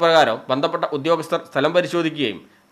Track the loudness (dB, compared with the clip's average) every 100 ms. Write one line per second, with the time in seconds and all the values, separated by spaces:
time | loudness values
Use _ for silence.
0 | 4 4 4 0 -4 -2 -2 -2 -4 -4
1 | 0 -2 0 -6 -4 -2 2 2 0 -2
2 | -4 -2 -4 -4 -14 _ _